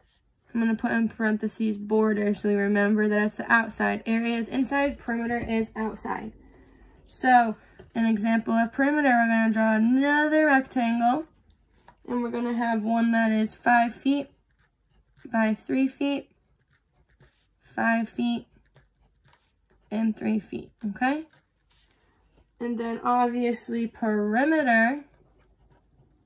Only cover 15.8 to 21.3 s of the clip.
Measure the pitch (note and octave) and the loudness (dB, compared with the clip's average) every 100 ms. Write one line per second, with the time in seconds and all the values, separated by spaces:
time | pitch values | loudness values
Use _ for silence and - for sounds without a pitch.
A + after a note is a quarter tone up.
15.8 | C4 - C#4+ C#4 - _ _ _ _ _ | 0 -2 -4 -4 -8 _ _ _ _ _
16.8 | _ _ _ _ - _ _ _ _ A3+ | _ _ _ _ -20 _ _ _ _ -4
17.8 | A3+ A3+ A3 - A#3+ A#3 - _ _ _ | 0 0 -2 -4 -4 -4 -8 _ _ _
18.8 | _ _ _ _ _ _ _ _ _ _ | _ _ _ _ _ _ _ _ _ _
19.8 | - G#3+ A3+ G#3+ A3 G#3+ - - - _ | -8 -2 -2 -2 -2 -2 -4 -12 -12 _
20.8 | G#3 G3+ B3+ D4+ D#4 | -10 -2 -2 -2 -6